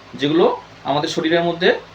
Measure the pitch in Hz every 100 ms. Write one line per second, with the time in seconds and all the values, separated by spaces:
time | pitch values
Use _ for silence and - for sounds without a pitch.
0 | - 123 143 165 220 - - - 143 143
1 | 160 - 160 170 170 165 196 - -